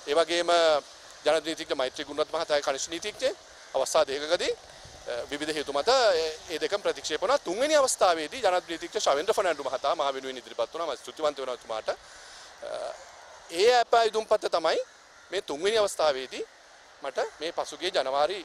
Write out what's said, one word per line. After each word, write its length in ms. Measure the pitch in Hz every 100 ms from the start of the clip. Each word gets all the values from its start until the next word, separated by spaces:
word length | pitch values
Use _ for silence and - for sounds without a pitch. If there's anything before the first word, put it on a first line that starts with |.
ඒ 120 | - 147
වගේම 340 | 160 170 170 170 165 147 - - - -
ජනාධිපති 300 | 147 160 156
නීතිඥ 260 | 160 160 156
මෛත්‍රී 300 | 131 - 143
ගුණරත්න 300 | 147 151 160
මහතාගේ 260 | 165 147
කනිෂ්ඨ 280 | 143 135 -
නීතිඥ 400 | 170 208 208 262 370 - - -
අවස්ථා 320 | - 131 165 143
දෙකකදී, 460 | 139 147 175 254
අ, 640 | 240 - - - - - 120 -
විවිධ 280 | 143 151
හේතු 180 | 156 135
මත 140 | 139 143
ඒ, 500 | 269 233 170 160 156 -
ඒ 120 | 156
දෙකම 220 | 151 202
ප්‍රතික්ෂේප 400 | 185 147 - 156
වුණා. 160 | 190 277
තුන්වෙනි 380 | - 190 285 311
අවස්ථාවේදී 680 | 262 - 202 165 151 262
ජනාධිපති 320 | 214 180 175
නීතිඥ 280 | 165 170 214
ශවේන්ද්‍ර 320 | 196 143 175
ෆර්නැන්ඩු 300 | 214 190 151
මහතා 320 | 135 127 139 165
මා 160 | 139
වෙනුවෙන් 240 | 135 131 127
ඉදිරිපත් 360 | 113 117 117
වුණා. 140 | 165 165
මම 100 | 123
ස්තුතිවන්ත 400 | - - 151 139
වෙනවා 180 | 131 120
එතුමාට. 340 | - 110 -
අ, 60 | - - - - - - - 113 120 120 - - - - - -
ඒ 220 | 170 214 247
අප 180 | 233
අයදුම්පත 500 | 233 226 214 - 214 -
තමයි 300 | 175 160 233 508 - - - -
මේ 100 | 180
තුන්වෙනි 360 | - 143 185 220
අවස්ථාවේදී 680 | 202 - 156 131 131 233 370 - - - - -
මට 200 | 139 160 262 -
මේ 140 | 151
පසුගිය 400 | 170 135 147 175
ජනවාරි 480 | 180 131 135 151 196